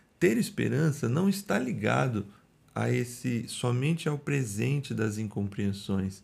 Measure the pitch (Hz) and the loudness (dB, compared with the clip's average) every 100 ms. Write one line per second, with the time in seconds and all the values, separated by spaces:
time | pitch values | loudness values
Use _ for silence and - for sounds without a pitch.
0 | _ _ 175 233 - - 117 123 160 - | _ _ 4 4 0 0 0 2 2 2
1 | 117 135 196 196 - 208 254 139 110 120 | 0 2 2 2 0 0 0 0 2 2
2 | 139 107 95 - _ _ _ - 117 123 | 2 0 -4 -12 _ _ _ -2 0 0
3 | 120 - 127 117 117 - 123 120 143 165 | -2 -4 -2 -2 -4 -4 0 0 0 0
4 | 156 147 139 143 120 101 120 143 135 110 | 0 -2 0 -2 -2 -2 0 0 -2 -2
5 | 110 104 107 101 101 98 101 95 - 95 | 0 -2 -4 -4 -4 -2 -2 -2 -2 -2
6 | 95 98 | -2 -6